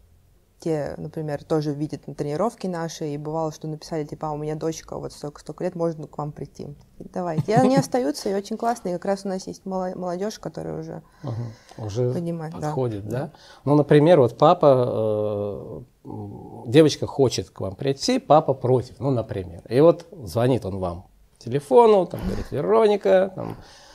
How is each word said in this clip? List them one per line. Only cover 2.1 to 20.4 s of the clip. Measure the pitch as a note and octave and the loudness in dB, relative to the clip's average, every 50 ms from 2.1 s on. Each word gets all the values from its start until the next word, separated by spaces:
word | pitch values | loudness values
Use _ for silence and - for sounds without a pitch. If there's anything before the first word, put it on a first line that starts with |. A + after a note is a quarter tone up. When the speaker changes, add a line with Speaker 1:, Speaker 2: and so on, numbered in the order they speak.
| C#3+ | -10
Speaker 1:
тренировке | - D3 D3 D3 D#3 G3 A#3 - - - F#3 | -8 -6 -4 -2 -2 -2 -2 -4 -4 -6 -6
наши, | F3+ E3 E3 E3 - - E3 D3+ C#3+ | -4 -4 -6 -8 -8 -8 -8 -6 -6
и | D3 | -6
бывало, | D3+ D3+ D#3 D#3+ D#3+ D#3 D3+ | -6 -6 -4 -4 -4 -4 -6
что | - - D#3 | -8 -8 -10
написали, | D#3 D3 - - F3 D#3+ D3 | -10 -10 -10 -8 -6 -6 -6
типа: | D3 D#3 - - D#3 | -6 -8 -8 -8 -6
«А | D3+ | -6
у | D3 | -6
меня | D3+ D3+ D#3 | -6 -6 -6
дочка | D#3 E3 E3 D#3+ D#3+ - - - - | -4 -4 -6 -6 -6 -10 -12 -10 -10
вот | - C#3 - | -10 -10 -12
столько, | - - D3 D3 - | -12 -12 -12 -12 -14
столько | - - D3+ - E3 | -14 -14 -10 -6 -6
лет, | F3+ F3+ | -6 -4
можно | E3+ E3 E3+ E3 D#3 D3+ | -2 -4 -4 -4 -6 -10
к | - - - | -12 -10 -8
вам | D3 D3 D3+ | -8 -8 -8
прийти?» | - D3+ - - - - C#3+ C#3+ - - _ _ - | -10 -12 -14 -14 -14 -14 -14 -16 -18 -20 _ _ -18
Давайте. | - - - F#3 F3+ F3 D#3+ D#3 - - G#3+ | -16 -12 -8 -6 -6 -4 -4 -4 -2 2 4
И | |
они | A#3+ B3+ B3+ C4 | 4 4 4 4
Speaker 2:
<laughs> | C#4 C4 | 2 2
Speaker 1:
остаются, | - - B3+ B3 C#4+ D4 - - G#3+ | 0 0 -2 -2 -2 -4 -4 -4 -4
и | F#3+ | -4
очень | G3+ G3+ - A3+ | -4 -4 -6 -8
классно. | G#3+ A#3 A#3 A#3+ A#3 - F#3+ | -4 -2 -4 -4 -4 -4 -6
И | F3+ | -6
как | E3+ - | -4 -4
раз | G3 G3 G3 G3 | -4 -4 -4 -4
у | G3+ | -6
нас | F#3 F#3+ - | -6 -6 -6
есть | - F3+ - - | -10 -12 -12 -10
мало-, | G3 F#3+ F#3 F#3 F#3 F#3 | -8 -6 -4 -4 -6 -6
молодёжь, | - F3+ F3+ F3 F3+ G3 G#3+ G#3+ - | -6 -6 -6 -6 -4 -6 -6 -6 -8
которая | - E3 D#3+ E3 D#3+ D#3+ D#3 D#3 | -10 -10 -10 -8 -8 -8 -8 -8
уже | D#3+ E3 D#3+ D#3+ - _ _ _ - | -10 -10 -12 -14 -16 _ _ _ -10
Speaker 2:
Ага, | C3+ A2+ A2 A#2+ A2+ A2+ - _ - - | -8 -8 -6 -8 -10 -12 -16 _ -20 -16
уже | - A#2 G#2+ G2 A#2 B2+ B2 B2+ | -12 -10 -6 -4 -2 -2 0 -2
Speaker 1:
понимает, | F3+ E3+ E3+ E3+ E3 D#3+ D#3 E3 | -2 -4 -4 -6 -6 -8 -10 -10
да. | F3 | -8
Speaker 2:
подходит, | D3+ D3+ D3+ D3+ B2+ A#2+ G#2+ G2+ G#2 | -6 -6 -4 -2 -2 -2 -4 -6 -6
да? | A2 - B2+ | -6 -6 -6
Speaker 1:
Да. | C#3+ D3 - - - - - - - | -6 -8 -10 -16 -20 -20 -20 -8 -2
Speaker 2:
Ну, | C3 D3 | 2 4
например, | D3 C#3+ - D#3 D3+ C#3+ E3 F3+ D#3 | 4 4 6 6 6 8 8 8 8
вот | B2 A2 - - | 6 6 4 4
папа, | D3 D#3 F3+ F3 D#3+ D3 C3+ B2+ B2 A#2+ G#2 A2 A2 G#2+ G#2+ G#2+ G#2+ G#2 G#2+ G2+ G#2 G#2 G2+ - - - - - B2 - _ _ - | 6 6 6 6 6 6 6 6 4 2 0 0 0 0 0 0 0 -2 -2 -4 -4 -4 -6 -8 -10 -12 -14 -14 -16 -18 _ _ -16
э, | - | -14
м, | - - G#2 G2+ A#2+ - - - - - - | -12 -12 -12 -12 -14 -16 -16 -16 -16 -14 -4
девочка | A#2+ A2+ D3+ D#3+ C#3+ - - - | 4 6 8 8 8 6 0 -4
хочет | - - - C3+ A#2 - - F#2 - | -4 0 2 2 2 2 -2 -6 -8
к | - - | -8 -8
вам | G2 F#2+ G2 | -8 -8 -6
прийти, | - C3+ C3+ C#3 - - - B3+ C4 | -4 -4 -4 -4 -2 0 0 0 0
папа | F3+ - D3 D#3 D#3 D3+ C3 | 2 4 4 6 4 4 0
против, | - - A#2+ C3 B2 A#2 - - - | -2 0 2 2 2 0 -2 -8 -6
ну, | A#2 C#3+ | -2 -2
например. | C3+ A#2 G#2+ - - G2 F#2 F2 E2+ F2 - - | 0 -2 -2 -4 -6 -8 -8 -8 -10 -16 -8 0
И | A2 C3 D3+ | 4 6 6
вот | E3+ E3 E3 - - - E3+ B2 | 6 6 4 0 -16 -18 -16 -12
звонит | F#2 D#2+ A#2 | -6 -2 0